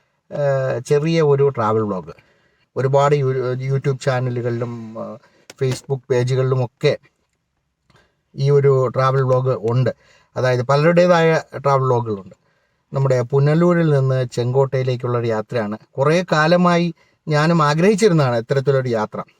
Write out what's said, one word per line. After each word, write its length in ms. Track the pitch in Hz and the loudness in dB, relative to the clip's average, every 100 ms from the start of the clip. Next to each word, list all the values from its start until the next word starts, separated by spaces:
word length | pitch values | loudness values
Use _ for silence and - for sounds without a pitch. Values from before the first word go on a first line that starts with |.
| _ _ _ | _ _ _
ഏഹ്, 480 | 147 143 135 131 123 - | -6 -2 -2 -4 -6 -2
ചെറിയ 360 | 147 156 165 | 0 0 2
ഒരു 260 | 151 139 139 | 2 2 2
ട്രാവൽ 340 | 135 107 110 | 0 -2 -2
വ്ളോഗ്. 300 | 104 95 80 - _ _ _ _ _ 123 | -2 -6 -10 -20 _ _ _ _ _ -4
ഒരുപാട് 380 | 131 139 143 | 0 2 2
യൂ-, 400 | 147 131 131 123 | 2 0 -2 -4
YouTube 460 | 127 131 135 143 135 | -6 -4 -4 -2 -4
ചാനലുകളിലും, 960 | 139 127 127 120 120 117 120 117 110 110 | -2 -2 -4 -4 -4 -4 -6 -8 -14 -12
ഏഹ്, 180 | 107 107 _ _ - | -14 -16 _ _ -20
Facebook 480 | - 135 123 - 135 - | -6 -4 -4 -6 -8 -2
പേജുകളിലുമൊക്കെ 880 | 123 123 131 131 131 120 _ 147 - _ _ _ _ _ _ _ _ _ _ _ _ _ 139 | -2 0 0 0 -2 -4 _ -2 -2 _ _ _ _ _ _ _ _ _ _ _ _ _ -4
ഈ 140 | 139 | 2
ഒരു 420 | 143 139 131 127 127 | 4 4 4 2 0
ട്രാവൽ 260 | 131 135 | 0 0
വ്ളോഗ് 340 | 127 127 131 113 | 2 0 0 -2
ഉണ്ട്. 300 | 107 120 120 - _ _ _ 123 | -2 0 -2 -4 _ _ _ -4
അതായത് 260 | 127 127 | -2 0
പലരുടേതായ 760 | 123 143 160 175 180 170 165 156 - - | 0 2 4 4 4 4 2 0 -4 -6
ട്രാവൽ 180 | 139 135 | -2 0
വ്ളോഗുകളുണ്ട്. 520 | 131 120 117 98 92 - _ _ _ _ _ | 0 -2 -2 -8 -10 -20 _ _ _ _ _
നമ്മുടെ 300 | 139 135 127 | -4 0 0
പുനലൂരിൽ 680 | 120 139 147 160 175 170 160 | 0 0 2 2 2 2 2
നിന്ന് 360 | 143 131 131 123 | 2 0 -2 -4
ചെങ്കോട്ടയിലേക്കുള്ളൊരു 960 | - 120 131 135 131 131 123 123 120 117 | -4 -2 0 0 -2 -4 -4 -4 -4 -2
യാത്രയാണ്. 520 | 110 104 120 104 107 _ - | -4 -4 -6 -6 -8 _ -2
കുറേ 260 | 143 175 180 | 0 0 0
കാലമായി 640 | 160 156 175 175 170 170 - _ _ - | 0 2 4 4 2 0 -6 _ _ -4
ഞാനും 340 | 151 156 170 | 0 2 2
ആഗ്രഹിച്ചിരുന്നതാണ് 720 | 147 156 190 196 214 160 131 120 | 2 2 2 4 2 4 2 0
ഇത്തരത്തിലൊരു 520 | 117 135 135 135 127 | -2 -2 0 0 0
യാത്ര. 340 | 110 107 131 - | -2 -4 -8 -14